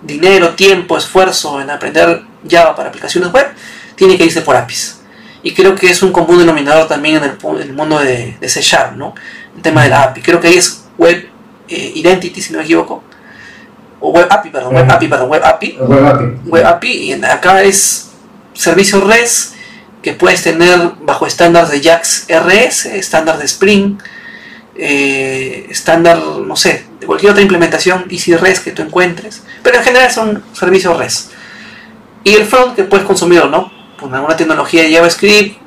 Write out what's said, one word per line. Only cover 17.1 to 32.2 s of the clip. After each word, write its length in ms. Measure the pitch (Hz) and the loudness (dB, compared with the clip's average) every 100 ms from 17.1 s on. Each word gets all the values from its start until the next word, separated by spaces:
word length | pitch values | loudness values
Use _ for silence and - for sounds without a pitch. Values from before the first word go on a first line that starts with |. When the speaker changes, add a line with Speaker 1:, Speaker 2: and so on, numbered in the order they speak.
Speaker 1:
en, 120 | 135 - | -6 -2
acá 380 | - 180 190 | -2 2 4
es 480 | 196 196 - - - - - - - | 4 2 -2 -4 -10 -20 -20 -20 -20
servicio 480 | - - 170 196 196 | -6 -2 2 2 2
res 520 | 190 226 240 - - - - - - - | 2 2 2 -4 -6 -12 -20 -20 -20 -12
que 100 | - | -10
puedes 300 | 143 185 175 | -2 0 0
tener 340 | 170 165 175 180 170 - | -2 2 4 4 0 -4
bajo 240 | - - 151 | -6 -4 -4
estándares 460 | - 170 170 165 | 0 4 4 2
de 100 | 143 | 0
jax 440 | 160 170 - - - | 2 2 0 -6 0
R 380 | 165 170 196 247 | 0 2 2 2
S, 340 | - - 208 | -2 -6 -8
estándar 400 | 190 160 160 160 | -4 -2 -2 -4
de 60 | - | -4
Spring, 520 | - 196 202 196 202 - - - - - - - - | -4 0 2 0 -6 -12 -20 -20 -20 -20 -20 -20 -12
eh, 880 | 147 143 139 139 135 131 131 - - | -4 -2 -2 -2 -6 -6 -8 -12 -12
estándar, 500 | - - 165 170 165 156 - 98 | -8 -2 2 4 2 0 -8 -8
no 100 | - | -4
sé, 280 | 175 151 - - | -2 -4 -8 -18
de 80 | 127 | -6
cualquier 240 | - 202 | -4 -2
otra 100 | 202 | 0
implementación 640 | 196 175 165 160 180 185 180 | 0 2 0 0 -2 -2 -6
Easy 240 | 175 - 170 | -8 -2 0
res 240 | 180 190 | 2 -2
que 120 | - | -6
tú 120 | - | -10
encuentres, 580 | 156 180 180 170 214 - - - | -6 -2 -2 -4 -14 -18 -20 -4
pero 140 | 254 247 | 0 2
en 60 | |
general 280 | 254 247 254 | 2 2 2
son 320 | 240 220 208 - | 0 -4 -4 -10
servicios 420 | - 180 185 180 165 | -4 0 2 2 -2
res. 320 | 120 - - - - - - - - - - - | -2 -8 -10 -20 -20 -20 -20 -20 -20 -20 -20 -4